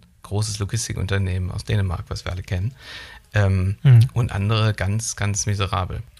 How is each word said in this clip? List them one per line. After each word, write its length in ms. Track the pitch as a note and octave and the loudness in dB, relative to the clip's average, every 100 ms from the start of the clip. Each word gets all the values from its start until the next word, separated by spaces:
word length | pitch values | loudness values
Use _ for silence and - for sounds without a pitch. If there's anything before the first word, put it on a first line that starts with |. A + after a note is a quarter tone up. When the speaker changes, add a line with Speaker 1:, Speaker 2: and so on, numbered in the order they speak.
| - _ | -10 _
Speaker 1:
großes 380 | - G2+ G#2+ G#2 | -6 -2 -2 -4
Logistikunternehmen 920 | G2+ A2+ - - F#2 G2 F#2 F#2 F#2 | -4 -4 -4 -4 -2 0 0 -2 -4
aus 140 | - | -6
Dänemark, 400 | - G#2+ F#2+ - - | -2 0 0 -4 -6
was 160 | - | -8
wir 80 | - | -8
alle 100 | F2+ | -8
kennen. 320 | - F#2 G#2+ - - - - - - | -4 -4 -4 -6 -14 -18 -18 -20 -4
Ähm, 440 | G#2 G2 F#2+ F#2 G2 | 0 2 2 0 4
Speaker 2:
Mhm. 240 | C#3+ A#2 B2 | 8 8 8
Speaker 1:
und 200 | A#2+ B2 | 2 -2
andere 420 | G2 G2 A2 A2 | -2 0 2 0
ganz, 400 | G#2 F#2+ G#2+ A2+ | 0 -2 -2 -4
ganz 320 | - G2+ G2+ - | -4 -2 -2 -2
miserabel. 560 | G2+ F#2+ F#2+ F2+ - - - | -2 -2 -2 -4 -6 -12 -4